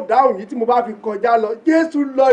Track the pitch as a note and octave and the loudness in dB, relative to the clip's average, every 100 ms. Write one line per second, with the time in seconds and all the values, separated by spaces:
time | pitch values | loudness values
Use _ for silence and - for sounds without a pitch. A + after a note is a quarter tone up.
0 | - A3+ C4+ G3 G#3+ B3 A3+ B3 A3 G#3+ | 0 2 2 0 -8 -6 -2 -2 -2 -8
1 | A3 G3+ A#3 A#3 G#3+ A3+ - D#4+ D#4+ D4 | -10 -4 0 0 0 -4 0 0 0 -4
2 | C#4 C4 C4+ | -4 2 2